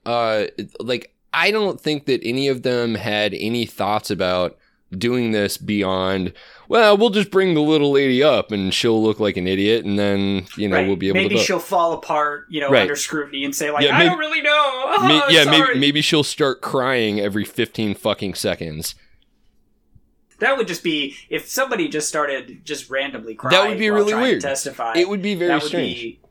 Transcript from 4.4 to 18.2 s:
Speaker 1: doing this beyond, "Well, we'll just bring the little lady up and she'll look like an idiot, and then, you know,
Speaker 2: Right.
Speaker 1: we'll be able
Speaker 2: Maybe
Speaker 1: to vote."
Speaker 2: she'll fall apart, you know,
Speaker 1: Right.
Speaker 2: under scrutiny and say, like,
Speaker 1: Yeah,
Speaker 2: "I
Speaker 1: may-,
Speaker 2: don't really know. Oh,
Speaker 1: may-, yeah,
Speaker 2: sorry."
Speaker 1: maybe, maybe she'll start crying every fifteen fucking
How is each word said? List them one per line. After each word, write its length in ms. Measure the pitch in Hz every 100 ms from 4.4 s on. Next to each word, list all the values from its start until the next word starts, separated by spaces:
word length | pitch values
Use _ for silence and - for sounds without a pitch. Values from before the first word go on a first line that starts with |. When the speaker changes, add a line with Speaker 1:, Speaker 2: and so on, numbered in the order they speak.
| 87 - _ _ _ 92
Speaker 1:
doing 360 | 120 123 113
this 240 | 107 101 -
beyond, 720 | - 104 95 92 95 95 87 - - - -
"Well, 280 | 233 214 202
we'll 140 | 233
just 220 | 202 -
bring 220 | 190 190
the 60 | 151
little 300 | 151 156 143
lady 320 | 139 135 127
up 300 | 151 113 -
and 200 | 104 95
she'll 300 | - 120 110
look 160 | 110 104
like 180 | 104 90
an 120 | 90
idiot, 360 | 95 101 117
and 140 | 101 101
then, 480 | 101 98 98 98 92 -
you 120 | 104
know, 80 | 92
Speaker 2:
Right. 100 | 95
Speaker 1:
we'll 80 |
be 140 | 92 95
able 80 | 190
Speaker 2:
Maybe 140 | 190
Speaker 1:
to 100 | 220
vote." 40 |
Speaker 2:
she'll 140 | - 180
fall 340 | - 185 165
apart, 540 | 160 - 151 147 143 -
you 100 | 151
know, 100 | 139
Speaker 1:
Right. 120 | 127
Speaker 2:
under 120 | 95
scrutiny 500 | 143 - 156 143 139
and 80 | 139
say, 200 | - 151
like, 100 | 147
Speaker 1:
Yeah, 140 | 143 285
Speaker 2:
"I 80 |
Speaker 1:
may-, 0 | 349
Speaker 2:
don't 80 | 339
really 240 | 311 320
know. 100 | 294 302 277 254 - 392
Oh, 120 | 381
Speaker 1:
may-, 260 | 156 -
yeah, 80 | 160
Speaker 2:
sorry." 160 | 139 156 -
Speaker 1:
maybe, 60 | 131
maybe 200 | 143 151
she'll 200 | 147 156
start 400 | 139 - 143 123
crying 560 | - 135 127 127 107 104
every 260 | 101 104
fifteen 520 | 98 - 113 - 107 98
fucking 380 | 107 98